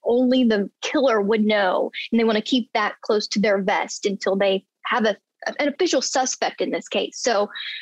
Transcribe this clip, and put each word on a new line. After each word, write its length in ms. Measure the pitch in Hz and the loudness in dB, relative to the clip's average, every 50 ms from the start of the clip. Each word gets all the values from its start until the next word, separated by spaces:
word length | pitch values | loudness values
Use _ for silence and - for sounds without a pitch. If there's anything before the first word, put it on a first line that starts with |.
| - | -2
only 400 | - 240 247 262 247 262 262 254 | 0 2 2 4 4 4 4 4
the 240 | 226 214 202 196 - _ - | 4 2 2 0 -4 _ -10
killer 400 | - - - 311 247 262 226 208 | -10 -2 0 2 2 4 2 2
would 220 | 196 196 226 214 214 | 2 2 2 2 2
know, 480 | 214 214 208 196 185 - - - - - - - - | 2 2 2 2 2 2 0 -2 -4 -6 -10 -6 0
and 80 | 233 233 | 2 2
they 40 | 226 | 2
want 140 | 226 214 | 4 2
to 60 | 220 - | 0 0
keep 260 | - 269 254 220 _ - | 0 0 0 0 _ -2
that 220 | 220 208 - - _ | -2 -2 -2 -4 _
close 260 | - - 214 208 202 | -2 0 0 0 0
to 140 | - - 208 | -2 -2 0
their 200 | 214 214 196 202 | 2 2 2 2
vest 440 | 185 208 185 160 - 208 - - - | 2 0 0 -2 -2 -4 -8 -4 -4
until 320 | 208 190 - - 196 196 | -4 -4 -2 -2 -2 0
they 260 | 196 202 196 190 196 _ _ _ _ - | 2 2 2 2 0 _ _ _ _ -6
have 200 | - 214 247 214 | -4 -2 0 0
a, 120 | 214 196 - _ _ _ - - 220 208 - | 0 -2 -4 _ _ _ -12 -12 -10 -6 -2
an 80 | 294 | -4
official 340 | 294 285 - 370 330 311 262 | -4 0 0 -2 0 0 0
suspect 600 | - - - 269 262 247 - - 190 160 - - | -2 0 -2 -2 -2 -2 -4 -4 -4 -6 -4 -4
in 100 | 185 - | -6 -4
this 160 | 165 165 - | -4 -6 -8
case. 320 | - - 202 196 - - - | -4 -4 -4 -4 -4 -8 -4
So 300 | - 254 220 196 208 214 - - - - - - | -2 0 0 0 -2 -2 -6 -14 -12 -12 -14 -12